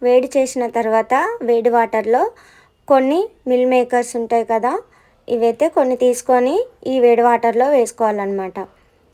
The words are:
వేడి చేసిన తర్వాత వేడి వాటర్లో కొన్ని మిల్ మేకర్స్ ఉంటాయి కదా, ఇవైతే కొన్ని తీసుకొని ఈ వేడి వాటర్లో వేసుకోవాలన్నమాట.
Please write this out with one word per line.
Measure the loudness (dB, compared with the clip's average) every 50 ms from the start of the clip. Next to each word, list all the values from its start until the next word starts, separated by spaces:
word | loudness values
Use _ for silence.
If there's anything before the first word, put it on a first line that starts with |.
వేడి | 0 2 2 2 2 2 -2
చేసిన | -2 -2 -2 -4 -6 -6
తర్వాత | -4 -4 -4 -2 0 0 0 0 0 0 0 0 -2 -4 -6
వేడి | -2 -2 0 0 0 2
వాటర్లో | 2 2 0 0 -2 -4 -2 0 0 0 0 -2 -4 _ -20 _ _ _ _ _ _ _ -2 2
కొన్ని | 2 2 2 0 -2 -2 -4 -6 _ _ -6
మిల్ | -2 0 0 2
మేకర్స్ | 2 2 0 0 0 -2 -4 -4 -4 -6
ఉంటాయి | -8 -4 -2 -2 -2 -2
కదా, | -2 -4 -2 -2 -2 -4 -4 -8 _ _ _ _ _ _ _ -10 -6
ఇవైతే | -4 0 0 0 0 0 -2 0
కొన్ని | 2 0 0 0 0
తీసుకొని | 0 0 0 0 0 0 0 2 2 2 0 0 -2 -4 -4 _ _ -8
ఈ | -4 0 2
వేడి | 4 4 4 4
వాటర్లో | 4 2 2 2 0 0 0 0 0 2
వేసుకోవాలన్నమాట. | 2 2 0 0 -2 -4 -2 -2 -2 -2 -4 -6 -6 -6 -8 -8 -10 -12 -14 -14 _ _ _ _ _ _ _ _